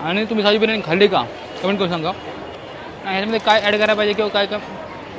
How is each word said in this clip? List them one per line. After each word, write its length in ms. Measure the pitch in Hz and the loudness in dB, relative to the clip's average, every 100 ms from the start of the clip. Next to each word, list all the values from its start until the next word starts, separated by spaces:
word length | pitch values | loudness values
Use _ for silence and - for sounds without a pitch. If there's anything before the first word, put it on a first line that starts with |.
आणि 240 | 160 185 | -2 -2
तुम्ही 200 | 220 226 | 0 2
सावजी 140 | 202 214 | 4 4
बिर्याणी 240 | 220 220 156 | 4 0 0
खाल्ली 200 | 170 208 | 4 4
का 180 | 180 117 - - - | 4 -2 -6 -12 -6
कमेंट 160 | 185 196 | -2 0
करून 120 | 190 | 0
सांगा, 180 | 170 160 | -2 -4
आणि 100 | 202 - - - - - - - - | -6 -8 -12 -12 -14 -14 -14 -14 -12
ह्याच्यामध्ये 360 | 196 190 208 226 | -6 -4 0 0
काय 220 | 220 214 | 4 4
ॲड 140 | 208 | 4
करायला 200 | 208 214 | 4 4
पाहिजे 200 | 214 208 | 4 2
किंवा 140 | 208 214 | 2 0
काय, 180 | 202 202 | 2 0
काय 120 | 208 - 196 - - - | -2 -8 -12 -12 -14 -14